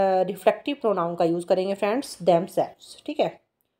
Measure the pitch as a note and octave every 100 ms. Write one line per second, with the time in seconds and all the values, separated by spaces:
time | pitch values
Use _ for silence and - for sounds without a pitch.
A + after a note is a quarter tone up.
0 | G3 F#3 F#3 F3+ G#3+ - - C#4 A3 F#3
1 | E3+ F3 E3 F3 F3 F#3 F#3+ G3 G3+ B3
2 | - - F3 E3+ E3 - C3+ - - -
3 | - D4+ F3 - _ _ _